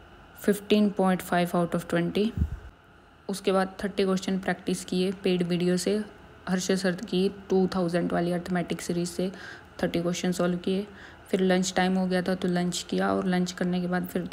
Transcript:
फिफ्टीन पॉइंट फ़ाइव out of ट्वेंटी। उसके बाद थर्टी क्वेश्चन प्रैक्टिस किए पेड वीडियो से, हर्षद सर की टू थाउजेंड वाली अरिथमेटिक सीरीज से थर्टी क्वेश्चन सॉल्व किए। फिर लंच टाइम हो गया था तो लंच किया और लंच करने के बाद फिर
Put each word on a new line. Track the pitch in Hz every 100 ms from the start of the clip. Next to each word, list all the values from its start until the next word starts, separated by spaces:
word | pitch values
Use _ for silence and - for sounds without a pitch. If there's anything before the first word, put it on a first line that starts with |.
| - - - -
फिफ्टीन | - 202 - 208 208
पॉइंट | 190 190 180
फ़ाइव | - 175 175 180
out | 170 175
of | -
ट्वेंटी। | 170 175 180 220 - - - - - - - - - -
उसके | 190 196
बाद | 190 185 -
थर्टी | 202 190 190
क्वेश्चन | 190 - 190
प्रैक्टिस | 190 180 - 185 -
किए | 185 185 202
पेड | 190 180
वीडियो | 175 175 180 180
से, | 190 214 214 - - - -
हर्षद | 185 180 185
सर | 185 175
की | 214 185 196 - -
टू | 190 185 190
थाउजेंड | 170 170 175
वाली | 180 175
अरिथमेटिक | 175 175 180 170 170
सीरीज | - 175 175
से | - 185 190 - - - -
थर्टी | 175 170
क्वेश्चन | 175 180 185
सॉल्व | 180 175 175
किए। | 190 190 208 - - - -
फिर | 190
लंच | 185 185 185 -
टाइम | 185 190
हो | 185
गया | 185
था | 180 185
तो | 185
लंच | 175 180 170 -
किया | 180 196
और | 196 190
लंच | 180 180
करने | - 180 180
के | 175
बाद | 180 180
फिर | 185 175